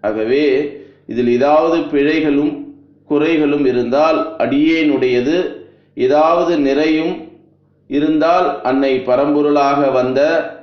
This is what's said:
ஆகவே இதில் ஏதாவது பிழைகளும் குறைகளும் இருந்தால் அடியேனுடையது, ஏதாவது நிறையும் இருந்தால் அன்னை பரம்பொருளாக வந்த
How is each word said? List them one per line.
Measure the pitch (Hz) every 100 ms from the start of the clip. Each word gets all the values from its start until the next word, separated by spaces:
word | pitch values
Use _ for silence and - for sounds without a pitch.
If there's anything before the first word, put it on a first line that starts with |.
ஆகவே | 104 107 110 139 151 131 147 - - - -
இதில் | 113 120
ஏதாவது | 120 143 151 165 165
பிழைகளும் | 147 143 143 160 151 143 147 - - - - _ _
குறைகளும் | 147 156 160 147 143 139
இருந்தால் | 120 117 135 160 156 - -
அடியேனுடையது, | 120 139 156 165 151 131 127 123 123 175 156 - - _ _
ஏதாவது | - 127 147 160 170 175 165
நிறையும் | 135 135 156 156 165 190 - - _ _ _ _ _
இருந்தால் | 139 151 156 160 180 175 170
அன்னை | 123 135 139 131 120
பரம்பொருளாக | 127 147 147 147 147 139 139 139
வந்த | 127 127 135 151 165 - -